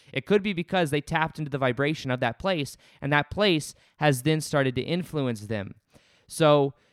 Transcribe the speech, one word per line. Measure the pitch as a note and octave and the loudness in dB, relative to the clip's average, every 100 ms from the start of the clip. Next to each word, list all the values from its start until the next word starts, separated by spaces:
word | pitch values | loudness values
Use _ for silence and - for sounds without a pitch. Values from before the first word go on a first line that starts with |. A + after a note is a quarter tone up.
| _ | _
It | C3+ | -10
could | - G#3 | 0 0
be | G3+ | 0
because | E3+ F3 F#3+ D#3+ | -4 -2 -2 0
they | D3 | -2
tapped | - D#3+ D#3 - | -2 -2 -2 -4
into | D3 | -6
the | C3+ | 0
vibration | C3 A#2+ C#3+ D#3+ C3 | 0 0 -2 -2 -4
of | B2+ | -2
that | B2 - | -2 -2
place, | G3 F3+ C3+ - _ _ | -2 -2 -4 -10 _ _
and | C#3 | 0
that | D3 D3 | 0 0
place | - G#3+ D#3+ - - _ - | 0 2 2 -2 -14 _ 0
has | D3+ B2+ | 2 2
then | C#3 D#3 | 0 0
started | - D3 C3+ B2+ | 0 0 0 -2
to | |
influence | - E3+ E3+ D#3 C3 A2 G#2 | -4 -4 -4 -4 -4 -4 -6
them. | A2 G2 - _ _ _ _ _ | -8 -8 -14 _ _ _ _ _
So | - D#3 D3 C#3 - _ | 2 6 6 4 -4 _